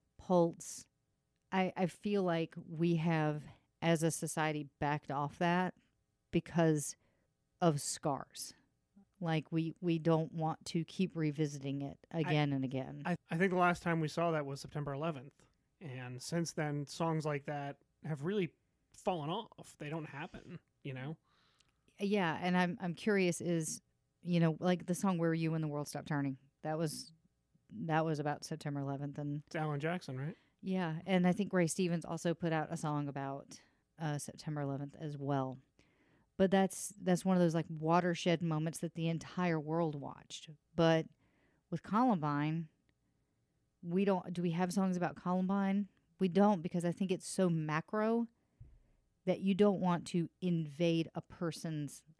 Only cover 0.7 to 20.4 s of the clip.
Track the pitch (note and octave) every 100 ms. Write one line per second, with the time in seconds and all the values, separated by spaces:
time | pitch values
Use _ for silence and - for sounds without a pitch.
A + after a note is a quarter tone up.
0.7 | - - _ _ _ _ _ - F#3+ F#3
1.7 | - F3+ - G#3 G3+ F3+ E3 D#3+ - -
2.7 | D#3 E3+ E3+ E3+ D#3+ D3+ D3+ C#3 - _
3.7 | - E3 E3 D#3+ - D#3 - D#3 D3+ C#3+
4.7 | - D3 D3 - C#3 D3 - E3+ F3+ F#3
5.7 | - _ _ _ _ - F3 - E3 D#3+
6.7 | D3+ - - _ _ _ _ _ - F3
7.7 | C#3+ - - D#3+ C3+ - - - - _
8.7 | _ _ - _ - E3+ D#3+ - E3 D#3+
9.7 | - F3+ E3 D#3+ D#3+ D#3+ E3 D#3 - -
10.7 | E3+ D#3+ - F#3 E3 D#3 C#3+ D3+ C#3+ C#3
11.7 | C#3 C#3 - - E3 D3 D3+ C#3+ C#3 C3
12.7 | C3+ C3 C#3+ C#3+ F3 - E3 F#3+ F3+ F3+
13.7 | F3 F3 E3 D#3 - E3+ D#3+ C#3 C#3+ C#3
14.7 | D#3 C#3+ C#3 D#3+ C#3+ C3 _ _ _ _
15.7 | - D#3+ B2+ B2+ B2+ - E3+ E3 - D3+
16.7 | D3 C#3 - E3 D#3+ D3+ C#3+ C#3+ D3 C#3+
17.7 | C#3 _ _ D3+ D3+ D#3 G#3 F3 _ _
18.7 | _ _ - - F3+ C#3+ F#3+ A3 - D#3+
19.7 | - D3 E3 D#3+ C#3+ E3 -